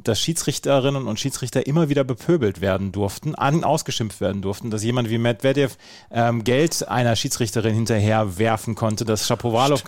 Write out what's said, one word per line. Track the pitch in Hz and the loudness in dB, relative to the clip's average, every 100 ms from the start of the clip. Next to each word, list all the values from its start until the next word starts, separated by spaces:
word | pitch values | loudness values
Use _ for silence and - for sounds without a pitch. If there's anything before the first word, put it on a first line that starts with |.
dass | - 107 | -2 -2
Schiedsrichterinnen | - 165 - 135 143 139 131 139 123 | -2 -2 -2 -2 0 2 2 -2 -4
und | 110 | -4
Schiedsrichter | 139 - 123 135 127 | -4 -6 -4 -2 0
immer | 151 156 | 2 2
wieder | 143 | 2
bepöbelt | 131 127 - 170 110 87 | 0 -2 0 2 2 0
werden | 98 95 98 | 0 0 -2
durften, | 98 98 - 147 | -2 -2 -2 -6
an-, | 151 135 156 | -2 2 2
ausgeschimpft | 113 156 - - 113 - | 2 0 -2 -4 -4 -4
werden | 98 98 | -4 -2
durften, | 98 101 117 | -4 -6 -6
dass | 107 | -4
jemand | 110 123 117 | -2 0 0
wie | 113 | 0
Medvedev, | 120 117 135 135 135 - - - - | 0 2 2 2 0 -2 -20 -20 -6
ähm, | - 117 117 | 0 2 2
Geld | 110 127 160 - - | 2 2 2 0 -2
einer | 113 120 113 | 0 2 2
Schiedsrichterin | 135 - 113 120 110 | 0 -2 -2 0 0
hinterher | 107 113 113 104 110 107 87 | 2 2 2 4 2 0 0
werfen | 113 110 - 110 | 0 0 -2 -2
konnte, | 113 104 | -2 -2
dass | 110 107 - | -2 0 0
Shapovalov | 120 120 113 139 139 | -2 0 2 2 2